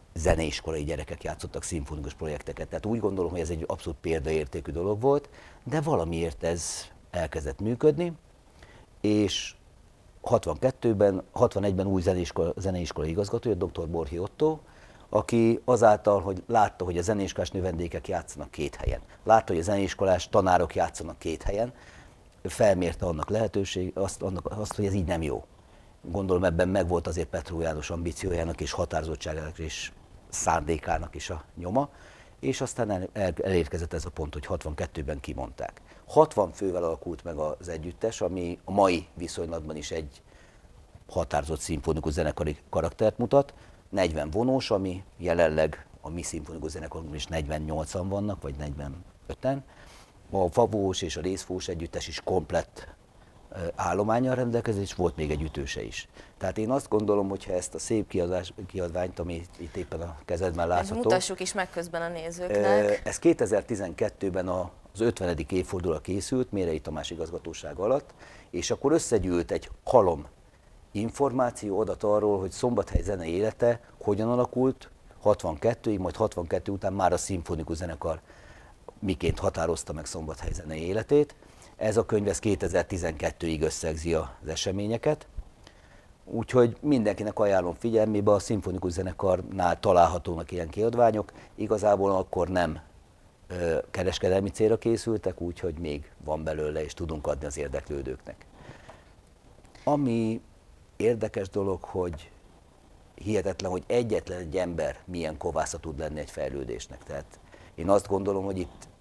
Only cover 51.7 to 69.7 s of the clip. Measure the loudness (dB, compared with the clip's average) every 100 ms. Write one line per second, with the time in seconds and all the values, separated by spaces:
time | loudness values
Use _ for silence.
51.7 | -6 -6 -6 -8 -8 0 0 0 -2 -2
52.7 | -12 -18 -20 -20 -20 -20 -20 -16 -8 -8
53.7 | -2 0 2 2 2 2 2 0 0 0
54.7 | -2 -2 0 0 0 -2 -2 -2 -6 -6
55.7 | -6 -8 -10 -14 -20 -20 -6 -4 -2 0
56.7 | 0 2 0 4 2 2 -4 -4 -4 -4
57.7 | -8 -2 0 0 0 0 0 -4 -12 -10
58.7 | -6 -4 -2 -4 -4 -6 -6 -10 -14 -10
59.7 | -8 -8 -8 -8 -10 -6 -2 0 0 2
60.7 | 2 0 0 4 4 2 -6 -6 -4 -4
61.7 | -6 -6 -6 -6 -6 -8 -8 -2 2 4
62.7 | 4 4 0 -2 2 4 4 4 2 0
63.7 | -4 -4 -2 -2 -2 -4 -2 -2 -2 -4
64.7 | -10 -16 0 0 2 0 -2 0 -2 -2
65.7 | -2 -2 -2 -2 -4 -2 0 0 0 0
66.7 | -2 -4 -8 -8 -6 -6 -6 -10 -10 -10
67.7 | -4 0 0 -2 -20 -20 -20 -10 -6 -2
68.7 | 0 4 4 4 2 4 2 2 -2 -4